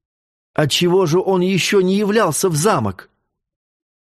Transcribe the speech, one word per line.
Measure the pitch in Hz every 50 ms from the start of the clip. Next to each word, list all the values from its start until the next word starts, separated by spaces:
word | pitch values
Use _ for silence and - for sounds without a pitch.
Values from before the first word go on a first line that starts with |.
| _ _ _ _ _ _ _ _ _ _ -
Отчего | - 151 135 - - 170 175 175 190 190
же | 156 151 185
он | 180 190 190 185
еще | 180 185 196 175 - - - 202
не | 185 180 196
являлся | 202 214 190 208 226 214 175 147 - - 190
в | 160
замок?» | 143 160 220 202 151 113 101 92 - - _ _ _ _ _ _ _ _ _ _ _ _ _ _ _ _ _ _ _ _